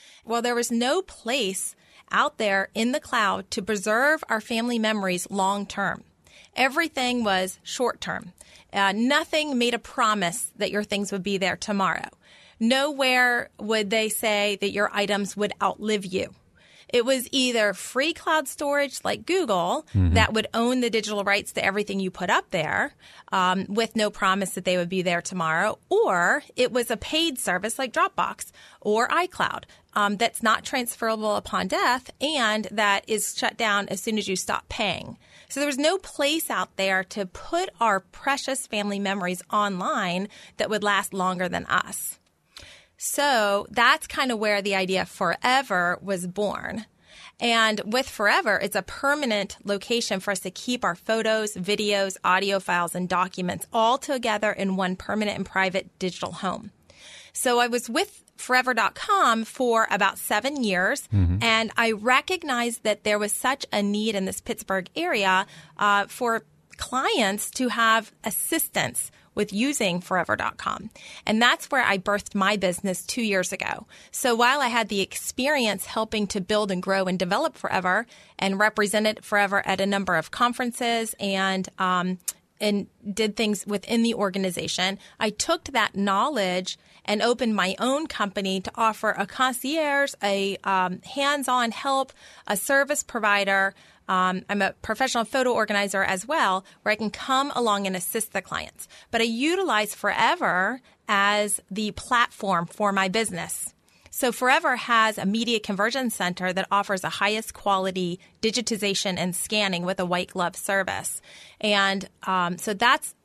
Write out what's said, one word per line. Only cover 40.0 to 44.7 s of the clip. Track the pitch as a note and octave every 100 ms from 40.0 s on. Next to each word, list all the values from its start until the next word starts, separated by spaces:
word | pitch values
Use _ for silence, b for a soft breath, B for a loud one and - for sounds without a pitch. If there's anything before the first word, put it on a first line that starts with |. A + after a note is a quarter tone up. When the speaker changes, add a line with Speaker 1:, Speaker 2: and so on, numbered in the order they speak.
| F#3+ F3 G3+ B B -
Speaker 1:
that | -
would | G#3+
last | G3+ G3+ G3
longer | G3 F#3 F#3 F3+
than | F3 -
us. | - - - - - _ _ _ B B B B _
So | - - C#4+ B3 G#3 G3+ -
that's | - A#3+ D#4 -
kind | - C4
of | A3+
where | G#3+ G#3
the | G3+